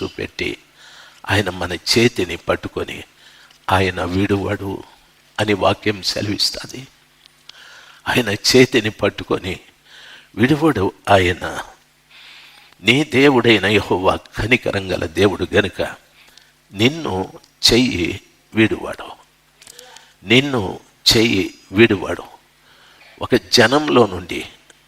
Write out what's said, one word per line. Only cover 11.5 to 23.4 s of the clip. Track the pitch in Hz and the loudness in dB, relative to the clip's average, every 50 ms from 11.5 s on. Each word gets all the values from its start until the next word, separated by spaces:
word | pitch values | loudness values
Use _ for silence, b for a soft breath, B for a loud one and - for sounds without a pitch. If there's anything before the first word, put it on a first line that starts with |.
| - - - - - _ _ _ _ _ _ B B B B B B B B B B B B B B _ 87 | -10 -10 -12 -14 -18 _ _ _ _ _ _ B B B B B B B B B B B B B B _ 0
నీ | 113 120 143 151 | 2 2 2 2
దేవుడైన | - - 127 139 147 135 120 113 117 110 101 92 | 2 2 4 4 6 6 4 4 4 4 4 2
యెహోవా | - 110 101 - - 113 90 95 95 - - - - - | 2 0 0 0 0 -2 0 2 0 0 0 -4 -10 -8
కనికరం | - 107 110 127 117 - - - 98 95 92 - | -6 -2 0 0 0 0 -2 -4 -4 -4 -4 -4
గల | - - | -4 -6
దేవుడు | 82 80 85 98 104 87 82 90 - - | -6 0 2 2 2 2 0 -4 0 0
గనుక | 98 101 92 - - 85 - - - _ _ b b b b b b b b b b _ _ 101 | 0 0 0 -4 -6 -8 -8 -8 -14 _ _ b b b b b b b b b b _ _ -4
నిన్ను | 95 110 131 156 165 147 - 92 95 92 - - - - _ _ _ - - 120 | 0 0 0 0 -2 -6 -6 -6 -6 -6 -8 -12 -18 -20 _ _ _ 2 4 4
చెయ్యి | 117 127 120 - 90 85 - - - - _ _ _ _ _ - | 4 4 2 0 -2 -4 -4 -6 -8 -12 _ _ _ _ _ 0
విడువడు, | 107 110 104 85 - - - - - - - - - _ _ _ _ _ _ _ B B B B B B B B B B B B B - | 2 2 2 0 -4 -8 -10 -12 -14 -16 -18 -20 -20 _ _ _ _ _ _ _ B B B B B B B B B B B B B -8
నిన్ను | 95 113 127 285 143 135 120 95 - - - - _ _ _ - - 117 | -4 -2 -2 -2 -2 -2 -4 -4 -6 -8 -12 -16 _ _ _ -2 0 2
చెయ్యి | 113 110 117 104 95 87 - - - - - 95 | 2 2 2 0 -2 -2 -4 -8 -14 -18 -4 4
విడువడు. | 98 117 113 107 90 - - - - - - - - _ _ _ b b b b b b b b b b b b - - | 4 4 6 4 0 -2 -6 -8 -8 -10 -14 -20 -20 _ _ _ b b b b b b b b b b b b -14 -2
ఒక | - 131 117 | 0 0 0